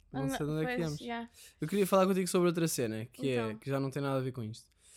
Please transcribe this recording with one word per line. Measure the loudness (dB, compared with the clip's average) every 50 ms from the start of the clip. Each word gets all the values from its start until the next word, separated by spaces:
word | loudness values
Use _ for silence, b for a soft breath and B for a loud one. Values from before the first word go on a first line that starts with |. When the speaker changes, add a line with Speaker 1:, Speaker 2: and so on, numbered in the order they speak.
| _ _
Speaker 1:
Não | -6 -4 -2
Speaker 2:
Ah, | -2
Speaker 1:
sei | -2 -2 -2
de | -2
onde | -2 0 -2
é |
que | -2 -2
Speaker 2:
pois, |
Speaker 1:
viemos. | -2 -2 -4 -4 -6
Speaker 2:
yeah. | -6 -8 -8 -8 -8 -10 B B B B B B
Speaker 1:
Eu | -4
queria | 0 2 2 4
falar | 4 6 6 6
contigo | 6 4 2 0
sobre | 2 2 4 4
outra | 4 4 2 0
cena, | 0 0 0 0 -2 -2 -4 -6
que | -10 -8 -4 -2 0
é, | 0 0
Speaker 2:
Então. | 0 -2 -4 -6
Speaker 1:
que | -4 -2
já | -2 -2
não | -2 -2
tem | -2 -4
nada | -2 0 0
a | 0
ver | -2 -2
com | -4 -6 -6
isto. | -6 -8 -10 -16 _ _ B B B B